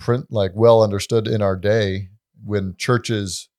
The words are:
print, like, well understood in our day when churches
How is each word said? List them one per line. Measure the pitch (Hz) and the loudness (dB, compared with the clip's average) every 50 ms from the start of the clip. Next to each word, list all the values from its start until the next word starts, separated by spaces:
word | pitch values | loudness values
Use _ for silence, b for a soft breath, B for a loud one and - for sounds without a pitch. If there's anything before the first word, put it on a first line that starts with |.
print, | - - 120 127 143 - | -4 -4 -2 -2 -4 -4
like, | 113 110 98 95 87 | -4 -2 -2 -2 0
well | 104 113 117 117 113 110 | 4 6 6 6 6 6
understood | 107 98 98 - - 117 113 107 117 | 4 0 -4 -4 -2 -2 -2 -2 -2
in | 120 107 | -2 0
our | 104 98 95 | 0 0 -2
day | 92 90 101 107 113 107 98 95 98 101 92 101 _ _ _ _ _ 110 | -2 0 0 0 0 0 -2 -2 -4 -8 -12 -16 _ _ _ _ _ -10
when | 104 104 101 95 95 90 - | -6 -4 -4 -4 -4 -8 -6
churches | - - 123 120 - - 117 104 101 95 87 - - - _ | -2 0 0 0 0 -2 -4 -4 -4 -6 -10 -12 -14 -18 _